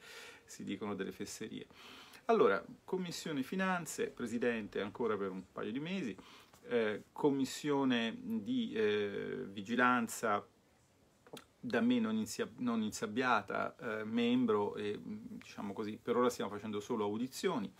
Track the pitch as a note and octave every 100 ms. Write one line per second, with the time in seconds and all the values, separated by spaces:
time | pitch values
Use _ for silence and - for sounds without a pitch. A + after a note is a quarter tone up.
0 | - - - - - - G2+ G2 G2+ F#2+
1 | F#2+ - G#2 - A2 - - - - -
2 | - - - A3+ A#2 G2 - - - F#3
3 | F3 - E3+ C#3+ C3 F#3+ F#3+ F3+ D#3+ -
4 | - - A#2+ A#2+ A#2+ A2+ G2+ G2+ G#2 -
5 | A2+ G#2 G2 F#2 - - G#2+ B2+ E3 F#3+
6 | B2+ F#2 - - - - - A#2+ G#2+ G2+
7 | - - D3+ C#3 C3 - D3 C#3 C3+ A#2+
8 | A2+ - F#2+ A2+ G#2 B2+ A2+ A2+ G#2+ G#2
9 | G2+ G2+ G2 G2 G2 G2 G2 A#2+ B2 B2
10 | A2+ - A2+ G#2 - _ _ _ _ _
11 | _ _ - - - _ B2+ A#2 A#2+ B2
12 | A2 A2 G#2+ - A2 - B2 A2+ G#2+ -
13 | A2 A2 C3 A2 G2 A2 G2+ - B2+ A2
14 | G#2+ A#2 A#2+ B2 A#2+ G#2 G#2 G#2 G#2 -
15 | - G#2+ - - - - G#2 G2 G#2+ G#2+
16 | - A#2+ B2 - G#2+ G2+ A2 G#2 - A#2
17 | G#2 G#2+ B2+ - F#3+ D3 F#2+ -